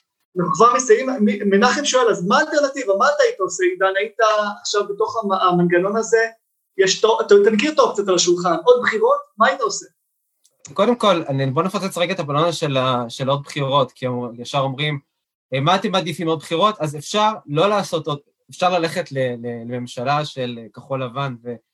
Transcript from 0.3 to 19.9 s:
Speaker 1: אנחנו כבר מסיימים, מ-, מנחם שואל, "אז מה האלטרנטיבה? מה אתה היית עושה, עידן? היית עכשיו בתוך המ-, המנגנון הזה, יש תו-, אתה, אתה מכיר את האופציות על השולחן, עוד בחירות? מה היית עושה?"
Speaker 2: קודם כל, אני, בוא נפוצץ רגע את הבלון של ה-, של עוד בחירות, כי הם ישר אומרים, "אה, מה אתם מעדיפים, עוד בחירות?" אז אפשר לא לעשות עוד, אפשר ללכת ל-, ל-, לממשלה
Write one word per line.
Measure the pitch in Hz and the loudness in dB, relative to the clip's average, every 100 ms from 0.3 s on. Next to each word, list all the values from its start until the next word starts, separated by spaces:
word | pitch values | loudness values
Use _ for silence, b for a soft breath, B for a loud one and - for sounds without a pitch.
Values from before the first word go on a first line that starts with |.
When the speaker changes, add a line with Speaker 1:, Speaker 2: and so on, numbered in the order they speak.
| 180 | -6
Speaker 1:
אנחנו | 170 | -4
כבר | - 196 262 | 4 4 4
מסיימים, | - 226 262 | 4 2 2
מ-, | 233 208 202 202 | 0 0 0 2
מנחם | 196 247 294 | 2 2 0
שואל, | 285 254 233 | 0 2 2
"אז | 175 180 | 0 2
מה | 269 | 0
האלטרנטיבה? | 302 311 277 285 196 196 | 2 4 2 2 -2 2
מה | 262 | 2
אתה | 294 | 4
היית | 240 - | 0 0
עושה, | 185 - | -6 0
עידן? | 180 185 190 190 | -2 2 0 0
היית | 214 - 220 214 208 208 | -6 0 2 2 -2 -6
עכשיו | - 208 202 | -4 -4 -4
בתוך | 196 214 226 | -4 -4 -2
המ-, | 202 | -2
המנגנון | 190 185 175 175 175 190 220 | 0 2 2 2 2 0 -2
הזה, | 220 226 226 226 _ _ _ - | 0 2 0 -4 _ _ _ 0
יש | 190 190 | 0 4
תו-, | 220 226 | 2 2
אתה, | 220 202 | 6 6
אתה | 208 | 6
מכיר | 220 302 | 2 0
את | 302 | 2
האופציות | 233 - 196 | 2 2 0
על | |
השולחן, | 175 170 175 180 160 | 0 2 2 0 2
עוד | 240 247 | 4 4
בחירות? | 202 220 233 285 - 202 | 4 0 2 0 -2 0
מה | 240 | 0
היית | 269 | 2
עושה?" | 220 - - _ _ _ _ _ _ _ - | -4 -6 -12 _ _ _ _ _ _ _ -10
Speaker 2:
קודם | 143 220 240 | 0 0 2
כל, | 208 170 151 | 2 2 0
אני, | 135 135 | -2 -2
בוא | 131 | -2
נפוצץ | 180 196 185 175 | -2 -4 -6 -4
רגע | 175 | -2
את | 185 | -2
הבלון | 143 143 175 | -4 0 0
של | 160 151 131 | -2 -2 0
ה-, | 131 123 120 | 0 -2 -4
של | - 131 | -6 -2
עוד | 139 | -2
בחירות, | 143 151 135 143 - | -4 -6 0 0 0
כי | - 127 | -4 -6
הם | 123 123 120 | -6 -8 -10
ישר | 117 143 | -6 -4
אומרים, | 135 127 151 147 - _ _ _ _ | -4 -4 -6 -6 -10 _ _ _ _
"אה, | 135 | -2
מה | 147 190 | 0 0
אתם | 202 | 0
מעדיפים, | 185 165 180 165 | -2 -4 -6 -4
עוד | 160 | -4
בחירות?" | - 165 208 208 | -4 0 0 0
אז | 156 147 | -6 -8
אפשר | - 208 214 214 - | -6 0 0 -2 -6
לא | 147 196 | 0 2
לעשות | 208 - 165 151 | 0 -2 -6 -4
עוד, | 143 _ _ _ | -8 _ _ _
אפשר | 139 180 180 | -2 0 0
ללכת | 165 175 160 | -2 -4 -6
ל-, | 135 | -4
ל-, | 127 120 120 120 117 | -2 -4 -8 -10 -8
לממשלה | 123 123 | -10 -10